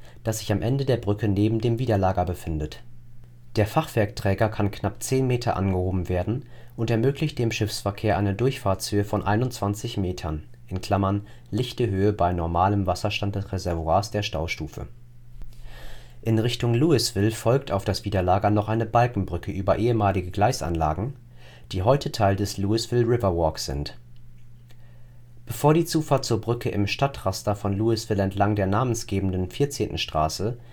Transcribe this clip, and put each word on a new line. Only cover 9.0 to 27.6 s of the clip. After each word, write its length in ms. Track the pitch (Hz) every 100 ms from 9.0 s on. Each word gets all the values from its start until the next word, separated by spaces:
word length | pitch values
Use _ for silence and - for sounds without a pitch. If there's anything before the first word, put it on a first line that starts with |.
von 180 | 101 104
einundzwanzig 720 | 101 104 127 - 101 104 117 -
Metern, 460 | 95 90 78 78 - - -
in 160 | 92
Klammern 440 | - 98 98 101 101 - -
lichte 380 | 107 - - 90
Höhe 240 | 95 101
bei 220 | 101 87
normalem 520 | 87 82 85 95 104 95
Wasserstand 480 | 87 107 - 101
des 160 | 98 98
Reservoirs 600 | 95 87 82 80 90 104
der 120 | 104
Staustufe. 640 | 98 78 80 - 76 - - - - - - - - - - - - - - -
In 180 | 113 110
Richtung 360 | 117 - 120
Louisville 560 | 117 160 131 - 95 107
folgt 420 | 110 113 135 -
auf 140 | 98 104
das 180 | 95
Widerlager 460 | 98 98 90 98 101
noch 180 | 104 101
eine 160 | 113
Balkenbrücke 680 | 110 117 123 101 90 87 -
über 260 | 95 95 92
ehemalige 540 | 117 113 101 92 87
Gleisanlagen, 840 | 98 107 - 82 82 78 80 120 - - - - - -
die 100 | 95
heute 300 | 101 143 -
Teil 240 | - 98 101
des 220 | 101 -
Louisville 500 | 98 113 - 123 117
Riverwalks 560 | 120 101 85 80 -
sind. 320 | - 69 73 - - - - - - - - - - - - - - - -
Bevor 280 | - 147
die 100 | 160
Zufahrt 400 | 165 160 151 135
zur 160 | - 107
Brücke 300 | 113 120 -
im 180 | 101 101
Stadtraster 640 | - 139 - 95 - -
von 180 | 104